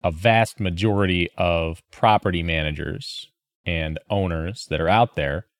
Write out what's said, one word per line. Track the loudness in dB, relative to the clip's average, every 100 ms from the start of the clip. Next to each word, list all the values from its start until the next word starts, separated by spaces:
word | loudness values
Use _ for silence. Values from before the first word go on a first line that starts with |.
a | -4
vast | 0 2 4 2 0
majority | -4 0 0 2 2 2 0 0
of | 0 0 -2 -6 _
property | 0 2 4 2 -2
managers | 0 0 -2 -4 -8 -8 -12 -16 -18 _ _ _ -6
and | -4 -4 -6 -4
owners | -2 -2 -4 -6 -10 -8
that | -2
are | 2
out | 4 2 0
there | -4 -4 -8 _